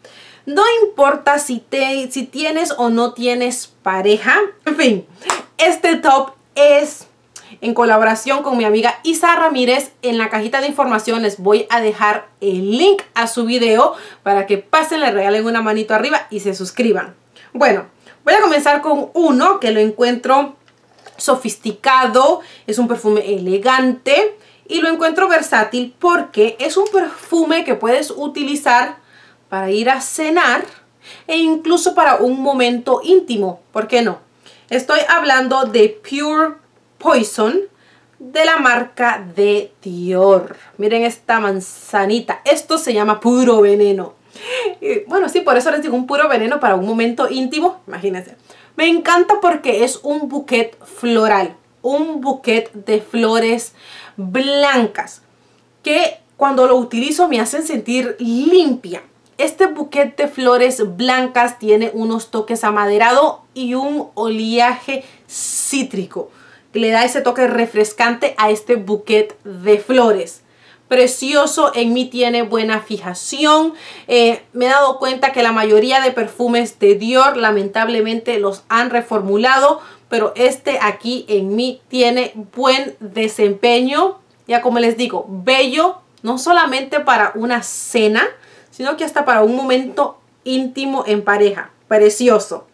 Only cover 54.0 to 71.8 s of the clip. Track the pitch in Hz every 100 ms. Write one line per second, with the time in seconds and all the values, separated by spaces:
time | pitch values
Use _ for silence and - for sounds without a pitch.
54 | - - 185 254 269 285 285 254 220 -
55 | - - _ _ _ _ _ _ 302 320
56 | 339 - _ - 277 262 254 254 233 233
57 | 285 302 349 233 233 294 320 254 226 247
58 | 247 - 233 240 311 370 302 240 180 170
59 | - _ _ - 311 - 381 302 294 285
60 | 285 - 285 269 254 247 254 247 208 175
61 | 254 254 254 247 240 - 214 214 226 226
62 | 226 214 - 226 214 233 214 208 202 208
63 | 233 262 302 - _ 254 247 254 277 294
64 | - 202 226 220 220 233 240 240 - 269
65 | - _ _ - - - - 277 269 185
66 | 180 185 - _ - - _ 240 220 226
67 | 247 269 247 247 247 240 233 214 214 -
68 | 233 240 285 - 214 214 - 233 190 208
69 | 220 214 214 - 202 185 196 208 208 254
70 | 233 196 170 - _ _ _ _ _ 254
71 | 247 - 262 294 294 311 285 240